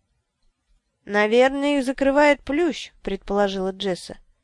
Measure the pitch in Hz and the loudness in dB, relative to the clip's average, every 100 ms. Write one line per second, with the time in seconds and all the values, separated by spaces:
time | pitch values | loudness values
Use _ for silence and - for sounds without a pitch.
0 | _ _ _ _ _ _ _ _ _ _ | _ _ _ _ _ _ _ _ _ _
1 | - 208 214 233 262 277 285 285 254 269 | -4 -2 2 4 4 2 -2 0 -2 -2
2 | 269 277 294 285 - 285 349 - - _ | 0 4 4 2 -2 -2 -2 -4 -10 _
3 | - 196 - 202 202 196 190 190 196 175 | -10 -8 -4 0 0 -2 -6 -6 -6 -6
4 | - - _ _ | -8 -20 _ _